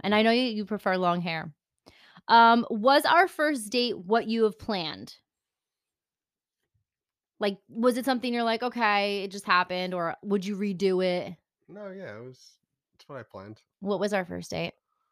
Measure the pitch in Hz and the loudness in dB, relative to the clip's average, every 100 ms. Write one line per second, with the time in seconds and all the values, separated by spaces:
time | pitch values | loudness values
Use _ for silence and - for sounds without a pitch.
0 | 196 208 220 233 254 214 202 208 202 185 | 0 2 4 2 0 -4 -6 -4 -2 0
1 | 180 175 175 160 156 - _ _ _ _ | 0 0 -4 -6 -10 -16 _ _ _ _
2 | - - - 226 233 233 - 226 233 285 | -20 -14 4 8 8 6 2 0 4 4
3 | - 339 370 - 302 277 208 247 247 190 | 6 4 4 2 -2 -2 -2 -2 -2 -4
4 | 180 226 214 226 220 202 - 202 160 95 | -2 0 0 2 2 0 -6 -6 -6 -10
5 | - - _ _ _ _ _ _ _ _ | -16 -20 _ _ _ _ _ _ _ _
6 | _ _ _ _ _ _ _ _ _ _ | _ _ _ _ _ _ _ _ _ _
7 | _ _ _ - 208 190 _ 226 247 240 | _ _ _ -6 -4 -4 _ 0 0 2
8 | 262 254 247 240 226 226 247 240 220 202 | -2 -2 -2 -2 -2 -2 -4 0 2 2
9 | 202 202 196 196 - 180 180 180 180 180 | 0 -4 -6 -8 0 0 2 -4 -4 -4
10 | 165 - 202 202 185 196 208 175 196 185 | -4 -6 -4 -4 -4 -6 -6 -2 0 2
11 | 185 180 - 175 _ _ - 190 202 190 | 0 -2 -6 -12 _ _ -20 -18 -16 -14
12 | 165 107 127 127 _ _ _ _ _ _ | -14 -14 -16 -20 _ _ _ _ _ _
13 | - 139 113 101 98 110 _ _ 196 190 | -18 -16 -16 -16 -18 -20 _ _ -4 -2
14 | 202 196 175 175 170 170 165 - _ _ | -2 -2 -4 -10 -8 -8 -8 -10 _ _
15 | _ | _